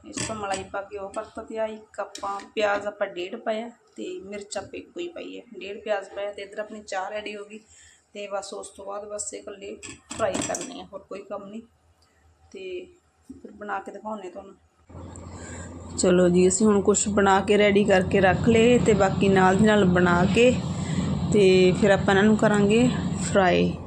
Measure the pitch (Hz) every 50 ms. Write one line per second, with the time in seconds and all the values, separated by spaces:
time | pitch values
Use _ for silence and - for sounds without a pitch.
0 | _ - - - - - 220 214 208 196 190 190 190 190 - 202 196 - 208 202
1 | 190 196 - 226 214 - _ 233 220 - 226 220 220 220 220 214 214 _ _ -
2 | 202 202 - - - 196 196 196 202 - _ 220 208 202 202 202 202 208 208 -
3 | 208 196 175 175 175 190 233 226 - 240 220 214 233 240 226 _ _ _ _ -
4 | 214 180 180 185 185 196 202 202 202 202 - 202 - - - - - - _ 175
5 | 175 170 - - 180 185 185 190 - _ 208 185 185 196 202 214 - 220 214 196
6 | 196 - - 196 202 208 202 - 202 202 - 214 208 208 214 214 214 - 202 190
7 | 185 202 208 214 208 208 208 202 208 202 214 214 _ _ _ _ _ - _ _
8 | _ _ _ 208 202 196 196 196 196 - 208 196 196 - _ - 190 196 202 208
9 | 208 208 208 208 - - - 202 - 214 202 196 196 202 226 - - - - -
10 | _ _ - - 226 196 185 - - - - - - - - 175 185 - 196 190
11 | - _ - 196 202 - 208 190 196 196 214 233 233 _ _ _ _ _ _ _
12 | _ _ _ _ _ _ _ _ _ _ - 190 190 185 180 180 185 180 _ _
13 | _ _ _ _ _ _ - - - 214 - - 208 208 196 202 - - - 196
14 | - 214 220 208 185 180 165 151 - - - _ _ _ _ _ _ _ 87 87
15 | 87 87 87 87 - 87 - - - - - - - - - - - - - -
16 | - 185 180 180 180 175 175 180 180 185 - - 220 220 202 202 190 208 202 196
17 | - 214 202 208 196 196 190 196 190 - 208 202 208 208 196 202 208 202 190 185
18 | 180 - - 196 190 185 180 175 - 233 226 226 226 240 247 240 240 226 214 196
19 | 196 196 190 - 196 196 190 190 190 185 190 196 220 214 214 208 196 180 180 180
20 | 180 175 175 175 180 185 185 226 233 254 240 - - - - - - - - -
21 | - - - - - - - 214 196 185 185 185 185 180 180 - 214 202 196 190
22 | - - 196 190 196 214 214 208 226 214 208 208 202 202 214 226 247 247 - -
23 | - - - - - - - 202 190 180 175 175 175 175 170 - -